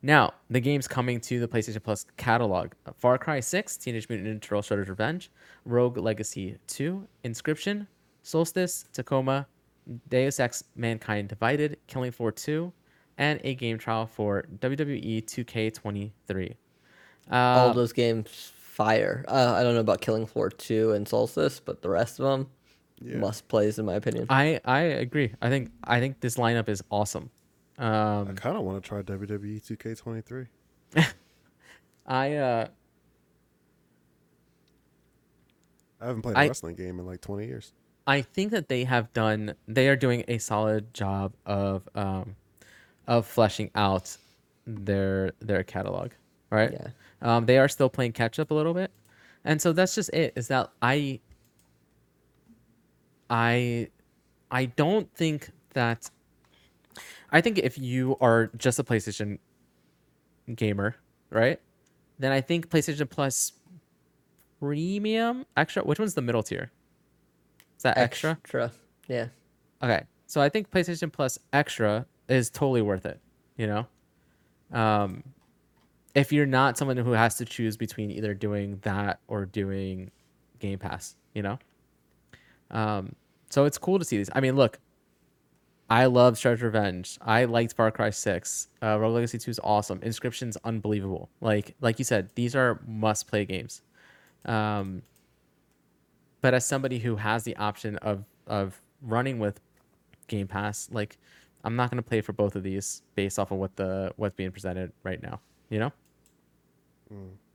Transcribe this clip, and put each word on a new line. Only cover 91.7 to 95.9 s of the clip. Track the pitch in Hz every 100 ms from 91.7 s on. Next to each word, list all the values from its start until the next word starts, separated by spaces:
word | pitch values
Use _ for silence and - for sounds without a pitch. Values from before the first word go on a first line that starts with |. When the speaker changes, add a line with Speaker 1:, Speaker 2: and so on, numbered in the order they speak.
| -
Speaker 1:
like | 120 117
you | 123
said, | 113 92 -
these | 120 131
are | 127 113 120
must-play | 110 110 107 - 107 98
games. | 95 - - _ _ - - _ _ -
Um, | 110 107 104 98 92 - _ _ _ _ _ _ _ _